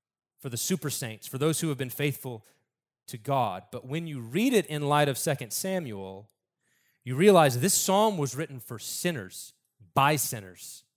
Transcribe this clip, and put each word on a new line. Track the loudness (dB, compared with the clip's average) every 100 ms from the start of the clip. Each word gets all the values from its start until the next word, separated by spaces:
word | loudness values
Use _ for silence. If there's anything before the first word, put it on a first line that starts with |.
| _ _ _ _
for | -10
the | -6
super | -2 -2 -4
saints, | -6 -8 -10 -10
for | -2
those | 0 0
who | -2
have | -4
been | -6
faithful | -2 -4 -4 -10 -12 _ _ _ _ _ _ -16
to | -10
God. | -2 0 0 -4 -10
But | -14 -8
when | -8 -8
you | -10
read | -6 0 2
it | 2 0
in | -2 2
light | 4 4
of | 0
Second | -2 -4 -4
Samuel, | -6 -4 -4 -6 -10 -10 -14 -20 _ _ _ _ _ _ _
you | -6
realize | 6 8 10 8 4
this | 2
psalm | 2 2 4 4 2
was | -4
written | -4 -10 -10
for | -12 -12
sinners, | -10 -4 -4 -4 -10 -14 -18 _ _ _ -2
by | 2 4 2
sinners. | -2 -6 -12 -18 -18 -20 _